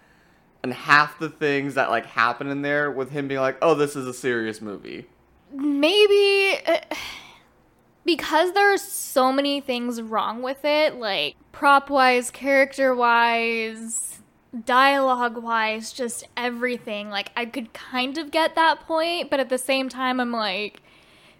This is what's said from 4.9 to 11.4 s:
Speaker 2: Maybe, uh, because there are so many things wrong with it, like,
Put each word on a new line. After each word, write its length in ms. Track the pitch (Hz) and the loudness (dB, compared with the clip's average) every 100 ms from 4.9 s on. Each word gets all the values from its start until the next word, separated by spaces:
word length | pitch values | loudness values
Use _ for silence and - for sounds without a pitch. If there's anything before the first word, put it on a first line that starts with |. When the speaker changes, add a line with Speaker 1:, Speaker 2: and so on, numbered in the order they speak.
| 76 127 _ _ _ _ | -14 -16 _ _ _ _
Speaker 2:
Maybe, 1080 | 285 294 285 302 403 415 403 403 392 392 339 - | -4 -2 2 2 6 6 6 6 4 2 0 0
uh, 120 | 330 - - - - - - _ _ _ _ _ _ 311 | -2 -2 -12 -12 -16 -20 -20 _ _ _ _ _ _ -2
because 460 | 330 - 311 359 | -2 2 2 4
there 220 | 370 403 | 4 4
are 40 | 392 | 4
so 540 | - - - - 262 | -2 -10 -2 2 2
many 300 | 269 285 285 | 2 0 -2
things 400 | 269 247 240 233 | -4 -6 -4 -8
wrong 400 | 226 220 185 226 | -4 -4 -4 -4
with 240 | 254 277 294 | -6 -4 0
it, 300 | 294 302 254 | 2 2 0
like, 400 | 220 190 147 - | -4 -2 -4 -6